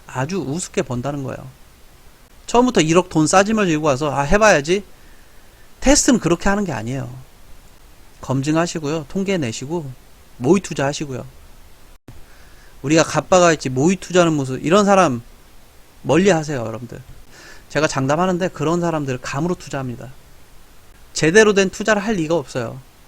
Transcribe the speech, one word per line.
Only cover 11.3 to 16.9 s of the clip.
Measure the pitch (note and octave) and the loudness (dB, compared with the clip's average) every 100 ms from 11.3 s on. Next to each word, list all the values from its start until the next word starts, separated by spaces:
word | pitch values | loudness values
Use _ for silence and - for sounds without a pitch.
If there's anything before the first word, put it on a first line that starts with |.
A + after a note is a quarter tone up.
| - - - - - - - - - - - - - - - | -20 -20 -20 -20 -20 -20 -20 -20 -20 -20 -20 -20 -20 -20 -12
우리가 | C3+ D#3+ | 0 2
갑바가 | D3 G3+ - F#3 F3 | 2 0 2 4 4
있지 | D#3 C3 | 2 -2
모의 | C3 D#3+ F#3 | 0 0 0
투자하는 | - F3+ E3+ | 0 2 4
모습, | D3+ C3 C3 D3 | 2 -2 -4 2
이런 | G3+ G3+ | 4 6
사람 | G3 E3 A#2+ - - - - - - - - | 4 4 0 -8 -20 -20 -20 -20 -20 -20 -14
멀리 | C3+ D#3 G3 | 0 2 4
하세요, | E3 D3+ C#3 A2+ | 2 0 -6 -6
여러분들. | A2+ A#2+ | -8 -12